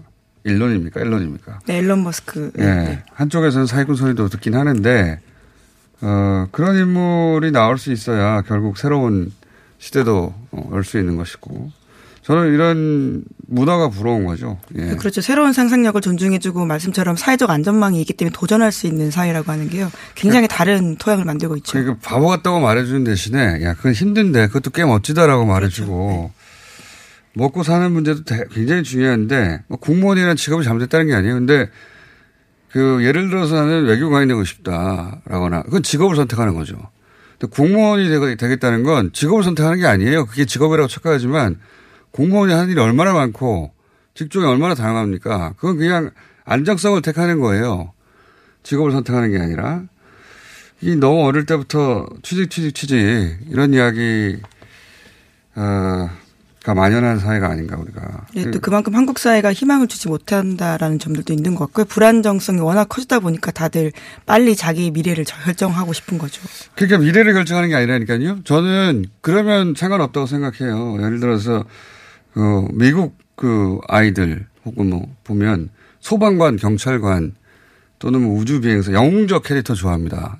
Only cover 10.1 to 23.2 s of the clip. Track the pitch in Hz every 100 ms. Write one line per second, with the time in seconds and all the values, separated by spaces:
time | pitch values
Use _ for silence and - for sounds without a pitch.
10.1 | 95 85 98 - - - 92 92 110 90
11.1 | 82 85 - - - 139 - _ - -
12.1 | - - 160 160 147 170 160 156 147 131
13.1 | - - - - 123 147 175 147 98 117
14.1 | 113 90 82 120 92 - 160 170 - 202
15.1 | 196 214 285 285 254 240 247 226 202 196
16.1 | 175 190 185 190 175 165 151 185 185 180
17.1 | 170 269 254 226 151 185 214 202 170 156
18.1 | - 165 - 180 220 220 - 170 156 151
19.1 | 170 175 165 156 156 151 180 185 - -
20.1 | - 202 240 220 - 175 196 175 156 214
21.1 | 196 170 151 160 151 - 135 127 113 -
22.1 | 120 165 180 185 175 120 117 123 135 120
23.1 | 95